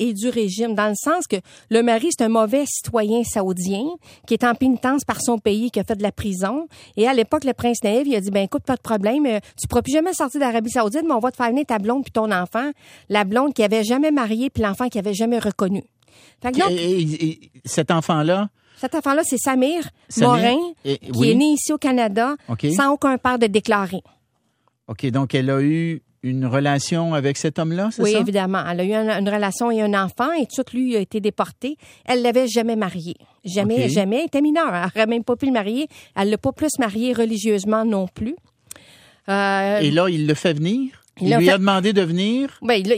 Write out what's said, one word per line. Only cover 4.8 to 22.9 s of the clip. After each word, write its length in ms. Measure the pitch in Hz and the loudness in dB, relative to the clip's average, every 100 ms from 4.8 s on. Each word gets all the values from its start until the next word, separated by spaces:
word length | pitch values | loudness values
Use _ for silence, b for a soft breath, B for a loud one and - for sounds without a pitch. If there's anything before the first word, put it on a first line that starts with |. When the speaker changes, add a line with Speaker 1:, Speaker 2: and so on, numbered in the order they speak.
| 254 277 | 0 -2
Speaker 1:
par 160 | - 220 | -2 -4
son 180 | - 233 | -2 0
pays, 320 | 214 208 240 | 0 0 0
qui 80 | - | -2
a 60 | |
fait 100 | 185 | -2
de 80 | 208 | -2
la 80 | 202 | -4
prison. 580 | - 220 180 190 269 320 B B - | -4 -6 -4 -4 -4 -8 B B 0
Et 100 | 226 | 2
à 60 | |
l'époque, 320 | 262 220 311 | 2 2 0
le 80 | 269 | -2
prince 320 | 233 240 240 | -2 -2 0
Naïf, 200 | 208 226 285 | 0 0 2
il 100 | 226 | 0
a 40 | |
dit, « 80 | 196 | 0
Ben, 120 | 202 | 0
écoute, 180 | 196 294 | 0 -2
pas 120 | - 254 | -4 -4
de 40 | |
problème, 440 | - 220 202 269 285 | -2 -2 0 0 0
euh, 120 | 214 B - | -2 B -10
tu 80 | - | -4
pourras 140 | 247 | -2
plus 100 | 247 | 0
jamais 220 | 302 339 | 0 0
sortir 260 | 349 285 294 | -2 -4 0
d'Arabie 300 | 269 233 226 | 0 0 -2
Saoudite, 340 | 254 220 262 330 | 0 0 0 0
mais 60 | |
on 80 | 247 | 0
va 100 | 240 | 0
te 60 | - | -2
faire 140 | 240 | -2
venir 160 | 254 294 | 0 -2
ta 120 | 220 | -2
blonde 240 | 202 254 | 0 -2
puis 100 | 262 | -2
ton 200 | 233 220 | -2 0
enfant. » 380 | 185 180 220 277 285 B B - | -2 -2 -4 -6 -8 B B -2
La 140 | 208 | 0
blonde 280 | 196 226 285 | 2 2 0
qui 100 | - | 2
avait 220 | 208 220 | 2 2
jamais 260 | 214 254 311 | 2 0 2
marié 380 | 294 220 220 262 | 2 0 -2 -2
puis 140 | - | -2
l'enfant 260 | 208 196 247 | -2 -2 -4
qui 100 | 214 | -4
avait 160 | 196 | -4
jamais 240 | 196 226 240 | -2 0 0
reconnu. 460 | 214 - 190 196 - _ b b b b | -2 -2 -2 -2 -6 _ b b b b
Fait 100 | 240 | -4
que 80 | 254 | 0
donc 120 | 381 | 0
Speaker 2:
Et, 300 | 180 170 185 | 0 0 0
et, 260 | 156 156 160 | 0 -2 -4
et 220 | 160 - 131 - | -4 -14 -18 -4
cet 240 | - 160 | -2 2
enfant-là ? 580 | 170 - 160 156 185 202 b b - | 0 2 0 2 0 -2 b b -10
Speaker 1:
Cet 180 | 254 320 | -6 -4
enfant-là, 260 | 285 285 | 0 0
c'est 140 | 330 247 | 0 -2
Samir 500 | 277 262 262 339 - - - | 0 2 2 0 -6 -12 -10
Speaker 2:
Samir ? 200 | - 233 | 2 4
Speaker 1:
Morin, 300 | 240 233 262 349 - | 4 4 2 -2 -6
Speaker 2:
Et, 140 | 139 139 | -6 -6
Speaker 1:
qui 120 | - | -4
Speaker 2:
oui. 160 | 120 226 | 2 4
Speaker 1:
est 40 | 240 | 6
né 80 | 302 | 4
ici 200 | 294 - | 2 0
au 60 | 302 | -2
Canada, 560 | 285 254 226 202 240 285 - | 0 0 0 0 -2 -4 -6
Speaker 2:
OK. 180 | 117 147 285 | -4 0 2
Speaker 1:
sans 140 | 277 | 2